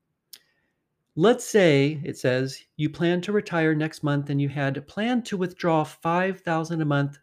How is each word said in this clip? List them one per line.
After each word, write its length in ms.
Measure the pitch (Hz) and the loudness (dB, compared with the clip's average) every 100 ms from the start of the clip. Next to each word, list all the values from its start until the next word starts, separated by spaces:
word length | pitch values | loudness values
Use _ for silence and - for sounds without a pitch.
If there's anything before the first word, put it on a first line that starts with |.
| _ _ _ - _ _ _ _ _ _ _ - | _ _ _ -20 _ _ _ _ _ _ _ 0
Let's 300 | 190 240 - | 2 2 2
say, 560 | 214 175 139 139 151 143 | 4 6 6 2 0 -8
it 120 | - | -4
says, 460 | 135 127 131 135 - - | 0 0 -2 -8 -18 -6
you 120 | 151 | -6
plan 300 | 151 170 175 | 0 0 0
to 120 | 175 | 0
retire 420 | 208 208 170 160 156 | -2 -2 0 2 2
next 280 | 156 - | -2 -4
month 260 | 147 143 143 | -2 -2 0
and 120 | 143 | 0
you 60 | 139 | 0
had 400 | 143 139 131 143 | -2 -2 -4 -8
planned 380 | - 226 247 247 | -6 -2 -2 -2
to 120 | 202 | -4
withdraw 460 | 180 - 175 160 | -4 -2 0 2
five 560 | 147 - 170 170 190 185 | 0 -4 -2 0 0 -4
thousand 420 | - 160 160 165 | -2 -2 -2 -2
a 40 | 151 | 0
month 320 | 143 143 143 | 2 0 -6